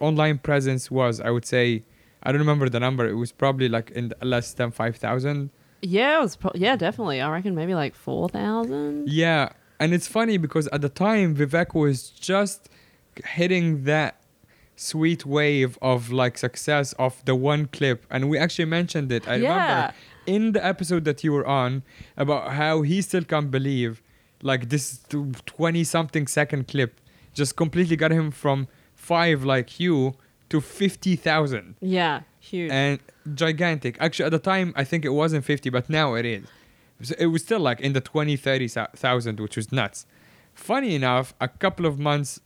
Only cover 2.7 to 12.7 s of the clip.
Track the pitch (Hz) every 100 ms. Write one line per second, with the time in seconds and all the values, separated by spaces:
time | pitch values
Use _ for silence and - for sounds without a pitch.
2.7 | 120 123 131 113 104 120 - 139 135 127
3.7 | 113 113 120 120 - 127 123 117 - 120
4.7 | - 117 113 110 127 135 143 139 - _
5.7 | _ 185 190 262 320 233 - 190 - 196
6.7 | 254 165 - 214 135 139 160 196 175 165
7.7 | 180 139 - - 147 175 202 202 220 233
8.7 | 277 - 147 147 151 165 160 135 - _
9.7 | - 160 175 - 220 226 202 156 160 147
10.7 | 143 143 - 202 220 180 147 143 165 175
11.7 | 170 147 127 - - - 190 202 202 -